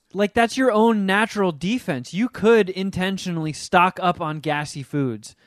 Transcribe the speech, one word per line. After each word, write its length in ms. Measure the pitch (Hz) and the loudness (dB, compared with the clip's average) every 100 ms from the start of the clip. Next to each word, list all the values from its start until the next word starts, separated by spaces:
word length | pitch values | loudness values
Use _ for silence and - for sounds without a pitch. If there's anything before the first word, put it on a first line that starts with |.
| _ | _
like, 200 | 185 202 | -2 -2
that's 240 | - 233 - | 2 0 2
your 140 | 262 | 2
own 340 | 214 226 220 190 | 4 4 4 2
natural 460 | 196 220 214 190 | 2 0 0 -2
defense. 640 | 147 175 247 - 135 127 | 0 -2 -2 -2 -6 -4
You 160 | 175 240 | -4 -4
could 400 | - 214 233 185 | 0 4 4 2
intentionally 840 | 180 190 180 185 190 185 170 156 | -2 -4 -2 -4 -4 -4 -4 -4
stock 460 | 143 - 185 180 - | -6 0 4 4 2
up 180 | 180 175 | -2 -2
on 180 | 160 156 | -4 -6
gassy 420 | 151 147 147 147 | -4 -4 -4 -10
foods. 540 | 131 147 135 107 107 - | -8 -4 -2 -4 -12 -20